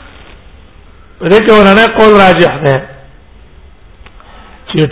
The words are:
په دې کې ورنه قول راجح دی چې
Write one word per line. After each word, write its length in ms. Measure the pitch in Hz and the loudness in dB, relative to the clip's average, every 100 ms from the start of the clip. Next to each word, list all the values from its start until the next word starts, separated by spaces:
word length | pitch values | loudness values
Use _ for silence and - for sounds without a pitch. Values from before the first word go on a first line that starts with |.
| - - - - - - - - - - - - | -20 -20 -20 -20 -20 -20 -20 -20 -20 -20 -20 -12
په 80 | 170 | -2
دې 80 | 214 | 0
کې 60 | 220 | 2
ورنه 340 | 214 196 202 226 226 | 2 2 2 0 0
قول 140 | 214 208 | 2 4
راجح 320 | 190 170 165 135 | 2 2 -2 -4
دی 120 | 151 131 - - - - _ - - - - _ - - - - - - - - - | -4 -4 -8 -20 -20 -20 _ -20 -20 -20 -20 _ -20 -20 -20 -20 -20 -20 -20 -20 -12
چې 180 | 160 147 | -6 -2